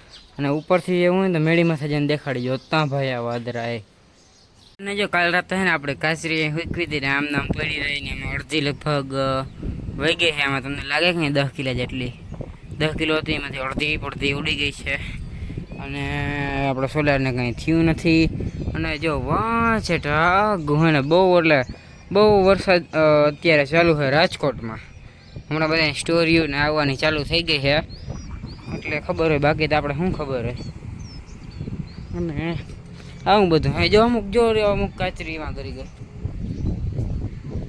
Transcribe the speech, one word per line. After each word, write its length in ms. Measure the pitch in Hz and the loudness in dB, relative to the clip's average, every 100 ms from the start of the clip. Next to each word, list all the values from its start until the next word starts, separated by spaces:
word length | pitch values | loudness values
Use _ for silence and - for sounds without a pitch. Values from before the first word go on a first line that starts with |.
| - - - - | -20 -20 -18 -4
અને 100 | 143 | -2
ઉપરથી 460 | 151 156 185 175 | -2 0 0 2
એવું 260 | 180 175 185 | 2 4 4
હોય 80 | 190 | 2
ને 60 | |
તો 60 | 165 | 2
મેળીમાંથી 480 | 156 170 170 156 147 | 2 4 4 2 -2
જઈને 200 | 147 147 | 0 0
દેખાડી 340 | 147 143 127 | 0 -2 -4
જો, 160 | 123 131 | -2 -4
ત્યાં 320 | - 160 151 | -2 0 0
ભાઈ 200 | 139 135 | 0 -2
આ 100 | 123 | -2
વાદળા 460 | 117 120 117 120 117 | -4 -4 -4 -6 -4
એ. 120 | 117 104 _ _ _ _ _ _ _ - - | -6 -10 _ _ _ _ _ _ _ -20 -12
અને 160 | 196 202 | -6 -2
જો 120 | 196 | 0
કાલ 260 | 175 175 | 2 2
રાતે 220 | 175 175 185 | 2 0 0
છે 40 | |
ને 100 | 185 | 2
આપણે 240 | 160 143 | 0 0
કાચરી 460 | 135 156 160 165 160 | -2 -2 -2 -2 -2
અહીં 140 | 151 | 0
હૂકવી 320 | 151 165 170 165 | -2 -4 -4 -4
હતી 140 | 151 | -2
ને 80 | 135 | 0
આમ 200 | 139 147 | 0 0
નામ 160 | 143 143 | -2 -2
પડી 320 | 143 156 151 | -4 -4 -4
રહીને 300 | 143 143 139 | -4 -6 -6
એમાં 240 | 131 135 | -8 -6
અડધી 280 | 139 135 156 | -8 -4 -2
લગભગ, 520 | 143 135 151 143 135 | 0 -2 -2 -2 -2
અ, 320 | 135 135 135 131 - - - - - | -2 -2 -2 -4 -8 -8 -6 -8 -4
વહી 180 | 147 165 | -2 2
ગઈ 160 | 170 | 0
છે. 100 | 147 | 0
આમાં 220 | 139 135 | 0 -2
તમને 200 | 131 143 | -4 -6
લાગે 280 | 139 147 175 | -2 0 2
કે 60 | 175 | 2
નહીં 160 | 151 | 2
દસ 160 | 143 139 - | 2 0 -2
કિલો 180 | 131 | -4
જેટલી, 400 | 123 123 131 123 - - - - - - 131 | -2 -4 -4 -8 -10 -14 -12 -12 -14 -14 -4
દસ 180 | 156 156 | -4 -2
કિલો 200 | 156 156 | 0 0
હતી, 160 | 156 | 0
એમાંથી 240 | 151 143 139 | -4 -4 -6
અડધી 400 | 131 135 147 151 | -6 -2 -2 -2
પડધી 340 | 143 143 143 | -4 -4 -2
ઉડી 240 | 143 151 143 | -2 -2 -2
ગઈ 160 | 143 | -4
છે. 240 | 139 143 139 - - - - - - - - | -4 -6 -6 -6 -10 -10 -10 -10 -10 -10 -12
અને 480 | 139 143 139 143 143 143 143 139 139 | -10 -6 -4 -4 -4 -4 -4 -2 -2
આપણો 180 | 131 135 | -2 -2
સોલારને 440 | 151 147 139 135 | 0 2 2 2
કંઈ 200 | 123 123 | 0 -2
થયું 340 | 110 - 165 165 | -2 0 2 4
નથી. 400 | 156 170 160 160 - - - - 156 | 2 4 4 4 0 -6 -4 -4 -4
અને 220 | 160 151 | -4 -2
જો 220 | 160 143 | -2 -2
વાં 640 | 127 175 220 233 226 220 | 0 0 0 0 2 0
છે 160 | - 160 | 0 -2
ઢાગ 760 | 147 151 170 190 214 196 147 | 0 2 4 4 2 0 2
હોય 200 | 147 165 | 4 4
ને 100 | 151 | 4
બહુ, 360 | 135 170 190 175 | 4 6 6 6
એટલે 260 | 160 143 120 - - - - | 6 4 2 -6 -16 -20 -2
બહુ 320 | 196 214 202 | 4 6 8
વરસાદ, 480 | 185 190 196 180 - | 6 4 4 2 2
અ, 360 | 156 156 151 147 | 2 6 6 4
અત્યારે 380 | 143 175 151 139 | 4 4 4 4
ચાલુ 360 | 165 170 151 | 4 6 4
છે 80 | 139 | 4
રાજકોટમાં. 720 | 143 180 - 147 117 117 110 - - - - - - - | 4 2 2 -2 -2 -8 -10 -14 -20 -20 -20 -18 -16 -6
હમણાં 180 | 151 160 | -2 0
બધાની 240 | 160 156 | 2 2
સ્ટોરીઓ 540 | 135 - 165 165 165 156 | 0 0 2 4 4 4
ને 100 | 143 | 0
આવવાની 380 | 147 151 143 131 | 0 2 0 2
ચાલુ 280 | 156 156 | 0 0
થઈ 180 | 135 165 | 0 -2
ગઈ 180 | 170 147 | 0 0
છે 180 | 139 147 | 2 2
એટલે 1200 | 165 - - - - - - - 127 131 156 151 | 0 -10 -12 -12 -10 -12 -12 -14 -10 -8 -6 -8
ખબર 300 | - 180 160 | -4 0 2
હોય, 80 | 147 | 4
બાકી 300 | 147 151 151 | 2 2 2
તો 80 | 151 | 0
આપણે 180 | 143 | 0
શું 180 | 143 185 | -2 -2
ખબર 320 | - 143 127 | -2 -4 -4
હોય. 100 | 117 123 - - - - - - - - - - - - - - - 175 | -4 -6 -10 -12 -12 -12 -12 -14 -16 -16 -14 -10 -10 -8 -10 -12 -10 -6
અને 400 | 170 147 160 165 - - - - - - - | -6 -4 -4 -4 -8 -14 -16 -18 -16 -6 4
આવું 220 | 208 185 | 6 6
બધું. 300 | 160 139 151 | 4 2 2
હે 100 | 170 | 4
જો 140 | 202 | 6
અમુક, 200 | 233 240 | 6 2
જો 280 | 196 220 233 | 0 2 4
રે 100 | 220 | 4
અમુક 360 | 208 196 196 - | 2 2 -2 -2
કાચરી 380 | 185 180 160 160 | -4 -4 -8 -8
એમાં 200 | 147 143 | -8 -8
કરી 160 | 135 | -8
ગઈ. 120 | 127 131 - - - - - - - - - - - - - - - - - | -10 -12 -14 -16 -10 -10 -8 -8 -4 -2 -2 -4 -4 -4 -4 -6 -10 -10 -8